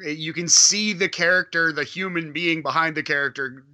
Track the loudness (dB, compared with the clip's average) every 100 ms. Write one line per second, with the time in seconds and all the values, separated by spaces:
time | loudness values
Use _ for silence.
0 | -8 -6 -6 -4 4 6 6 4 0 0
1 | -2 2 2 2 2 0 0 0 -6 -6
2 | -4 -4 -6 -4 -2 0 0 0 0 -2
3 | -2 0 -2 -4 -8 -10 -20